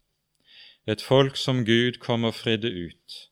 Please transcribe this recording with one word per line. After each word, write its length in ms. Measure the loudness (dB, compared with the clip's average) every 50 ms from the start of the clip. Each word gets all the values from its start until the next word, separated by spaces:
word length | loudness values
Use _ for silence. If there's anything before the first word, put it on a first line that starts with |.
| _ _ _ _ _ _ _ _ _ _ -20 -20 -20 -20 -20 _ _ -4
et 160 | -4 -4 0
folk 320 | 4 4 6 6 4 0
som 300 | -4 -2 0 0 0 2 2
Gud 320 | 4 4 2 0 -2 -4
kom 240 | -4 -2 -2 0 0
og 160 | -2 -2 -2
fridde 320 | -2 -2 -2 -2 -2 -4
ut 540 | -6 -8 -10 -10 -12 _ _ -20 -20 -20 -20 -20